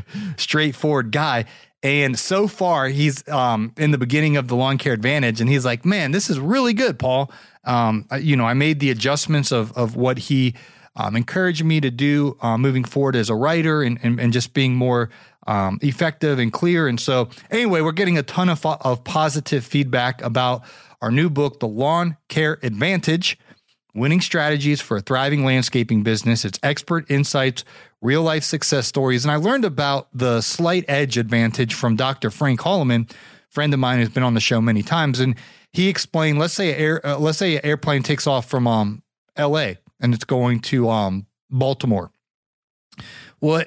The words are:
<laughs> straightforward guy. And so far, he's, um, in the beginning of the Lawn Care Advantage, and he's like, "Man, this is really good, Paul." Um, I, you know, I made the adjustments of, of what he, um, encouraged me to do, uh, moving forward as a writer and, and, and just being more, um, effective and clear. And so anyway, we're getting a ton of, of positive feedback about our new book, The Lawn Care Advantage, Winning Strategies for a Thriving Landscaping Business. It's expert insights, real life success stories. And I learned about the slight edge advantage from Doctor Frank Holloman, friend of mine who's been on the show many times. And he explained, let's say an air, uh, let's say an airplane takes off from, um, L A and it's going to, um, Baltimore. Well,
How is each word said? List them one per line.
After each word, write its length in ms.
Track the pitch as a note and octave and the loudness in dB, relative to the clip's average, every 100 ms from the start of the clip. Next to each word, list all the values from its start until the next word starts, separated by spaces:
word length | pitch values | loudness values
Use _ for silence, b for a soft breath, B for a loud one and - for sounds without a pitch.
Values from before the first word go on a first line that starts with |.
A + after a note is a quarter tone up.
| - | -14
<laughs> 260 | G3+ G3+ D#3 | -10 -8 -6
straightforward 760 | - D3+ D#3 B2+ D#3 C#3+ A#2+ | -2 0 0 0 0 0 0
guy. 320 | D3 D3+ B2 A2 B B B | -2 0 -2 -4 B B B
And 360 | C#3 C#3+ C#3+ B2 | 0 2 2 0
so 300 | - F#3+ G#3 | -2 0 0
far, 400 | - F3+ D#3+ C3 | 0 0 0 0
he's, 400 | C#3 D3+ C3+ - | 0 0 0 -4
um, 460 | D3 B2 A2+ A2+ C3 | 0 2 0 -2 -2
in 140 | D3+ | 0
the 80 | D3 | 2
beginning 400 | B2 D3 D3+ D3 | 2 2 2 0
of 100 | C3 | 0
the 80 | B2 | 0
Lawn 220 | C3 C3+ | 0 0
Care 160 | D3 | 0
Advantage, 480 | A#2 A#2 D3 B2 A2+ | 0 0 0 0 0
and 80 | A#2 | 2
he's 160 | C#3 B2+ | 2 0
like, 180 | A#2+ | -2
"Man, 280 | E3+ G3+ C#3+ | 0 0 0
this 180 | E3+ - | 0 0
is 100 | D3 | -2
really 320 | C#3+ B3+ A#3+ | 0 2 2
good, 260 | G#3+ B3+ C3+ | 2 0 0
Paul." 320 | C3 C3 C#3 B B B | 0 0 -2 B B B
Um, 420 | - B2 A#2 G#2+ - | -2 0 2 0 -4
I, 60 | C3+ | -4
you 200 | D#3 C#3 | 0 2
know, 100 | A2+ | 2
I 80 | |
made 260 | B2+ D3+ D#3 | 2 2 2
the 100 | C#3 | 0
adjustments 640 | A#2 A#2+ D3 - D3+ C#3 | 0 0 0 0 0 0
of, 180 | B2 A2 | 0 -2
of 240 | B2 A#2 A#2+ | -2 -4 0
what 200 | B2 B2+ | 0 -2
he, 380 | - C3+ B2+ A#2+ B B B | 0 0 0 -2 B B B
um, 200 | - A2 | -6 -4
encouraged 480 | A#2 A#2+ F#3 F#3 D#3+ | -2 -2 0 0 0
me 180 | D#3+ D#3+ | 0 2
to 80 | C#3 | 0
do, 480 | A#2+ C#3+ D3 C#3+ - | 0 0 2 0 -2
uh, 160 | A#2+ A2+ | -2 0
moving 280 | C3+ C3 | 2 0
forward 320 | A#2+ C#3+ C#3 B2 | -2 0 0 0
as 120 | G#2+ | 0
a 60 | |
writer 480 | A2 C#3 E3 D#3+ D3+ | 0 0 2 2 0
and, 160 | B2+ A#2+ | 0 -2
and, 160 | A#2 A#2+ | -2 0
and 140 | B2 | 0
just 220 | B2 A#2 | 0 -2
being 200 | - C3+ | 0 0
more, 360 | B2+ B2+ B2 A2+ B B B - | 2 2 0 -2 B B B -4
um, 320 | G#2 F#2+ G2+ | -2 -2 -2
effective 560 | C#3+ C3 E3 D#3 D#3 C3+ | -2 0 -2 0 0 0
and 120 | A#2 | 0
clear. 360 | - F3 F3 D3+ | 0 0 2 2
And 100 | A#2 | 0
so 300 | - B2+ A#2+ B B | 0 0 0 B B
anyway, 300 | A3+ A#3+ E3+ | -2 0 2
we're 120 | D#3+ | 0
getting 260 | D#3+ G3 E3+ | 0 0 0
a 40 | |
ton 260 | C3+ - F3+ | 0 0 0
of, 160 | D#3+ | 0
of 400 | E3 D3+ C3 B2 | -2 -2 -2 -2
positive 600 | - D#3 D#3 C#3+ - C#3+ | -2 0 0 0 -2 -4
feedback 580 | A#2+ D3 C#3 B2 B2 B2 | -2 0 0 0 0 -2
about 420 | B2 B2 B2+ B2 - B B B | -4 0 0 -2 -6 B B B
our 100 | A2+ | -2
new 200 | B2+ F3 | 2 2
book, 300 | C#3+ C#3+ - | 2 -2 -2
The 80 | A2+ | -6
Lawn 480 | G#2+ C#3 E3 F3 D3+ - | -2 0 0 -2 -6 -6
Care 300 | D#3 D#3 D#3 | -2 0 0
Advantage, 760 | B2 G#2 D3+ F#3 - E3 - - b b b b _ | -4 -2 0 0 0 0 -2 -6 b b b b _
Winning 260 | G#2 C3 F3 | -4 0 2
Strategies 600 | - F3 D3+ D3+ C#3+ C#3+ | 0 0 0 0 0 0
for 160 | - G#2 | -2 -4
a 40 | |
Thriving 440 | G2 C3 C#3 D3 | -2 0 0 2
Landscaping 580 | C3+ C3 B2 B2+ A2+ A2 | 2 2 2 0 2 2
Business. 420 | G#2+ A2 A#2 A2+ | 2 0 2 0
It's 140 | G2+ F#2 | -2 -4
expert 460 | C#3 D3 - E3+ D3+ | -2 -2 -2 -4 0
insights, 540 | C#3+ C#3+ C#3+ C3 B2 - B B B | 0 0 0 0 -2 -10 B B B
real 200 | A2+ D3 | 0 2
life 200 | E3 D#3 | 2 0
success 440 | - D#3 - D3 A#2 | -2 -2 0 0 0
stories. 360 | - C3+ B2 | 0 0 2
And 60 | C#3 | 2
I 60 | D3+ | 2
learned 280 | F3+ C4+ | 2 2
about 440 | A3 C#3 C#3+ C#3 - | 0 0 0 -2 -4
the 280 | B2+ B2 A#2 | -2 0 2
slight 440 | - - E3+ F3+ E3+ | 0 0 0 2 0
edge 280 | C#3+ C#3+ A#2 | 0 0 0
advantage 580 | A2+ A#2 A2+ A2 A#2+ | 0 2 2 0 -2
from 200 | - B2 | -2 0
Doctor 360 | A2 C3 C3 A#2 | 2 0 -2 -4
Frank 300 | - C#3+ B2 | -2 0 0
Holloman, 500 | E3 F#3+ C3 A#2+ A#2 B B B B | 0 0 2 0 -2 B B B B
friend 240 | - D3 | -4 0
of 80 | C#3 | 2
mine 200 | B2+ B2+ | 2 2
who's 80 | A2+ | 0
been 140 | B2+ | 0
on 120 | B2+ | 0
the 60 | A#2 | 2
show 200 | - A#2+ | 2 2
many 220 | A2+ G#2+ | 2 2
times. 380 | G2+ E3 D3+ B2 | 0 0 0 0
And 160 | C3 A2+ B B B | 0 -2 B B B
he 160 | - F#3+ | 0 0
explained, 500 | E3 - E3 D#3 D3 | 0 -2 0 0 2
let's 160 | E3 | 0
say 180 | - F#3 | 0 -2
an 80 | C#3 | 0
air, 260 | D#3 D#3+ C#3+ | 0 0 -2
uh, 120 | C#3 | -2
let's 200 | D3+ D#3 | 0 0
say 180 | G3 D3+ | 0 0
an 80 | |
airplane 380 | D3 D3+ - C#3+ | 0 -2 0 0
takes 240 | B2+ C#3 - | 0 -2 0
off 220 | C3+ A#2+ | 0 0
from, 180 | C3+ A#2+ | 0 2
um, 360 | A2+ G#2 G#2+ - _ _ - | 2 0 -4 -14 _ _ -4
L 200 | D3 D3+ | 0 0
A 220 | B2+ F2+ _ _ | -2 -6 _ _
and 120 | B2 | 0
it's 120 | A#2 | 0
going 360 | - C3 B2 A#2+ | 0 0 0 0
to, 300 | - C3 A#2 | -2 0 2
um, 360 | A2+ G2 F#2+ G2+ _ _ | 2 0 -4 -8 _ _
Baltimore. 600 | C3 C3 C3+ C3 G2+ F2 - _ _ _ _ _ _ _ - B B B B | -2 0 0 0 -2 -4 -14 _ _ _ _ _ _ _ -20 B B B B
Well, 240 | D3+ D#3+ | 0 0